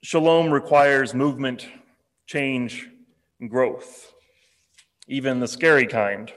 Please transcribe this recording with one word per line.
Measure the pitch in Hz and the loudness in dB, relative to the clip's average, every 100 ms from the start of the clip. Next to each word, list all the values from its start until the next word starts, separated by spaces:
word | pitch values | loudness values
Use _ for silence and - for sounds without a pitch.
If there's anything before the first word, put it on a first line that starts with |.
Shalom | - 165 160 165 165 | -2 0 4 2 2
requires | 143 - 147 143 139 131 | -2 2 4 6 4 0
movement, | 127 143 127 135 123 - - _ _ _ _ - | -2 -2 -2 -6 -8 -14 -20 _ _ _ _ -10
change, | 147 139 131 120 - - _ _ _ _ _ | -6 -4 -4 -6 -10 -18 _ _ _ _ _
and | 113 | -6
growth, | 120 131 - - - - _ _ _ _ _ _ _ _ _ - | -2 -2 -2 -14 -20 -20 _ _ _ _ _ _ _ _ _ -12
even | 135 131 127 | -6 -4 -4
the | 120 | -4
scary | - 165 151 123 | 0 4 4 4
kind. | 117 101 101 110 | 0 -2 -4 -12